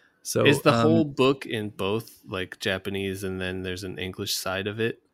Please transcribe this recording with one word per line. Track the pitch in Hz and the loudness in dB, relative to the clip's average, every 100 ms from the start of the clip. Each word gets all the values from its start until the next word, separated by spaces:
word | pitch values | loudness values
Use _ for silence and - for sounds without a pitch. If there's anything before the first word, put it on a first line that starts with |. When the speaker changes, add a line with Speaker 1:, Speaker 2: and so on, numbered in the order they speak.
| _ _ | _ _
Speaker 1:
So, | - 117 131 | -4 2 4
Speaker 2:
Is | 139 | 4
the | 156 | 4
Speaker 1:
um, | 117 | 4
Speaker 2:
whole | 135 165 | 6 4
book | 151 139 131 139 - | 4 4 4 2 -2
in | 113 104 | -4 -4
both, | - 98 110 - - - | -4 -2 -2 -4 -16 -8
like, | 98 90 - | -6 -6 -4
Japanese | 107 95 101 98 98 95 | -2 -2 -4 -4 -4 -4
and | 98 92 | -6 -4
then | 92 92 | -4 -4
there's | 92 92 | -6 -8
an | 95 - | -8 -8
English | 92 92 98 | -8 -6 -6
side | - 95 95 101 | -4 -4 -4 -4
of | 110 | -2
it? | 113 - _ | -4 -4 _